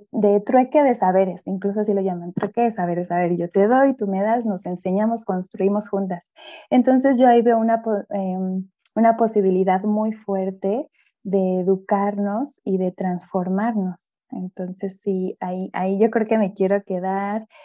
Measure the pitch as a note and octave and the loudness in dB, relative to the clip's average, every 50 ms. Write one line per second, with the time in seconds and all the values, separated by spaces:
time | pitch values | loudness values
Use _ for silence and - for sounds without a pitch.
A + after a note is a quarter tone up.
0 | G#3 _ - A#3 G#3 G3+ G3+ G#3 G3+ - - B3+ C4 C4 - D4+ C#4+ C4+ B3 A3+ | -2 _ -4 0 2 4 4 2 2 2 2 2 2 4 4 4 4 4 2 2
1 | G3 F#3 F#3 F#3+ F#3+ F#3+ F3 F3+ - F#3+ G3 F#3 F#3+ G3+ G3+ G#3+ G#3 G#3+ G3+ G3 | 2 2 4 4 2 2 -2 -8 -8 -8 -8 -4 -4 -4 -2 -2 -2 0 0 0
2 | F#3+ F#3+ F3+ F3 E3+ F3+ - - G#3 G3+ - A#3+ A#3+ A#3 A3 - F3+ F3 E3+ F3 | 0 -2 -4 -4 -8 -8 -6 -6 -6 -4 -2 0 0 0 0 -2 -4 -2 -2 -4
3 | F3+ F3+ F3 F3 F3+ F3 F3 F3 E3+ E3+ - G3 G3 G#3+ B3 C4 C#4 C#4 C4 - | -4 -2 0 0 0 0 0 -2 -2 -2 2 2 2 4 4 4 4 4 2 0
4 | G#3+ G3+ F#3+ F#3+ G3+ A3 A3+ B3 A3 A3 F#3+ F#3 - F3+ F3+ F3+ - F#3+ F#3 G3+ | -4 -4 -2 -2 0 0 0 0 0 -2 -4 -4 -6 -8 -8 -6 -4 -2 -2 0
5 | A3 A3+ A#3 A3+ - - F#3 F#3 F3+ - - - F#3+ G3 G3+ G#3 G#3 - - G3 | 0 0 -2 -4 -4 -4 -4 -4 -6 -8 -6 -2 0 0 0 0 -4 -4 -4 -4
6 | G3 F#3 F3+ E3+ - - _ - - - - - - _ B3+ B3+ A#3 B3+ C4 C4 | -4 -4 -6 -10 -12 -18 _ -20 -20 -20 -20 -20 -6 _ 2 2 4 4 4 4
7 | C4 C#4 C4+ A#3 C4 B3 A#3+ A#3+ A3 A#3+ A#3+ A3+ A3 A3+ A3+ A3+ A3+ A3+ G#3+ - | 4 4 4 6 6 6 6 6 6 4 2 2 2 2 0 0 0 -2 -4 -4
8 | - - - G3+ F#3+ F#3 F#3 F#3 F#3 F#3 F#3 F#3+ F#3+ - _ _ _ _ _ G#3+ | -4 -6 -6 -6 -4 -4 -4 -4 -4 -4 -4 -6 -6 -8 _ _ _ _ _ 4
9 | A3+ A3+ A3+ A3+ A#3 A3 A3 G#3 F#3+ F#3+ F#3 F#3 F#3+ F#3+ F#3 F#3+ G3 G#3+ G#3 G#3+ | 4 4 4 4 0 2 2 2 2 4 2 2 2 2 2 0 0 0 -2 0
10 | G#3+ A3 G#3+ G#3+ - - G3 F#3+ F#3+ G3 F#3+ F#3+ - G3 G#3 B3+ D#4 - _ _ | -2 -2 -4 -6 -6 -4 -4 -2 -2 -4 -6 -4 -4 -2 -2 -2 -6 -10 _ _
11 | _ _ _ _ _ F#3+ F#3+ G3 F#3+ F#3 F#3 F#3 F3+ F#3+ G3 F#3+ F#3+ - G#3 G3 | _ _ _ _ _ -2 0 0 2 2 0 0 0 0 0 -2 0 -2 0 0
12 | G3+ G#3 G3+ G3+ G3+ G3+ G3+ A3 C#4+ C#4+ - - _ G3 F#3+ F#3 F#3 F3+ F#3 - | 0 -2 -2 -2 -4 -4 -2 -4 -6 -6 -10 -12 _ -4 -2 -2 -2 -2 -4 -4
13 | F#3+ F#3 F3+ F3 - - - F#3+ F3+ F#3 F#3 G3 A3 A#3+ A3+ G#3 F#3+ F#3 F3 - | -4 -4 -4 -6 -8 -6 -4 -4 -2 -2 -2 -2 -2 -2 -2 -2 -4 -4 -6 -10
14 | - _ _ _ _ _ - F#3+ F#3 F#3 - - F#3 F3+ F#3 - - F#3+ F#3+ - | -16 _ _ _ _ _ -12 -10 -10 -10 -10 -10 -10 -10 -10 -10 -10 -10 -10 -8
15 | - G3+ F#3+ F#3 F#3 F#3 - - F#3 F3+ F3+ F#3 F#3+ F#3+ - F3 F#3 F#3+ G3 G3 | -6 -4 -4 -2 -4 -6 -8 -8 -8 -8 -6 -8 -8 -8 -6 -4 -4 -2 2 2
16 | A3 A#3 A3+ A#3 G#3+ A3 A3+ A3 G#3 F#3 G#3+ - G3 F#3+ G3+ G3+ G3+ - F#3+ F3+ | 2 2 2 0 0 0 0 0 0 -2 0 -2 0 0 0 0 -2 -4 -6 -6
17 | F3+ F#3+ F#3+ G3 G3+ G3+ G#3 A3 A3 - _ - | -4 -4 -4 -2 -4 -4 -6 -6 -8 -12 _ -20